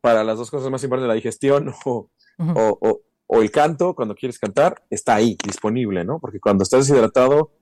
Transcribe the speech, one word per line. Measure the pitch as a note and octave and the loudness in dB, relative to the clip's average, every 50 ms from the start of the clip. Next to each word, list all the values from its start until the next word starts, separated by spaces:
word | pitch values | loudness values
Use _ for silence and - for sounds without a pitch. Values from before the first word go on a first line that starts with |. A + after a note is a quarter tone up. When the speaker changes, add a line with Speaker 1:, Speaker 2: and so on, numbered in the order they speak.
| - A#2+ | 4 4
Speaker 1:
para | A#2 A2 G#2+ | 2 2 2
las | A2 A2 A2 | 0 -2 -4
dos | A#2+ A2+ | -6 -8
cosas | - C#3+ C3 C3+ | -8 -6 -6 -6
más | C3+ B2 C3+ | -6 -6 -4
importantes, | C3 B2+ C3 C3 A#2+ | -4 -2 -2 0 -2
la | A2 | -2
digestión | A2+ - A#2 A2 - - C3+ C#3 C#3+ - - - - | -2 -2 -6 -6 -2 0 2 2 2 0 -4 -12 -10
<laughs> | - | -8
o, | C3+ A#2+ A2+ - _ _ _ _ _ _ - | -6 -6 -6 -8 _ _ _ _ _ _ -6
Speaker 2:
Ujú. | E3 D#3+ E3+ A2+ | -4 -2 0 2
Speaker 1:
o, | A2 A2 G2+ - | 2 2 0 2
o, | - A2 - - _ _ _ _ _ | 0 0 0 -2 _ _ _ _ _
o | _ - A2+ | _ 2 2
el | A2 G#2 | 2 2
canto, | - D3+ D3 D#3 E3 C#3 E3+ F3+ F3 | 2 2 0 0 0 0 -2 -2 -2
cuando | - B2 G#2+ G2+ | -4 -8 -8 -8
quieres | _ - B2 A#2+ - | _ -8 -10 -8 -6
cantar, | - G2+ G2 D3 D3 F3+ - - _ _ | -8 -4 0 2 2 0 0 -4 _ _
está | G#2+ G2+ - - A#2 | -10 -6 0 0 2
ahí, | G#2+ A2 A#2+ G2 - - | 4 2 2 0 -2 -8
disponible, | G2+ F#2+ - - G#2+ A2+ B2+ B2 G#2+ F#2+ F2+ F2 | -10 -10 -6 -4 -4 -2 -2 -2 -2 -4 -4 -4
¿no? | G2 C#3+ E3 | -4 -6 -8
Porque | - - G2 F#2+ | -8 -12 -14 -2
cuando | - G#2+ G2+ F#2+ | 0 2 2 2
estás | G2 - - C3 C#3 | 2 2 2 2 4
deshidratado | C3+ C#3+ B2+ A2 A2 - C3 B2+ C3 C#3+ D3+ D#3 - _ _ | 4 4 4 4 4 2 2 2 4 4 2 0 -2 _ _